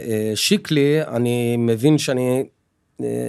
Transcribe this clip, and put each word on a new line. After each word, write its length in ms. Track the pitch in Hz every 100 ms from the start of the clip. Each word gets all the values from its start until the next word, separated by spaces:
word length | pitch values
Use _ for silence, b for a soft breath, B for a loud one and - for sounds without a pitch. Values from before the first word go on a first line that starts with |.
| -
אה, 240 | 110 107 107
שיקלי, 640 | - 208 214 151 139 156 156
אני 500 | 117 120 120 120 120
מבין 420 | 117 113 135 151
שאני, 460 | 147 127 127 127 - _ _ _ _ -
אה, 40 | 120 120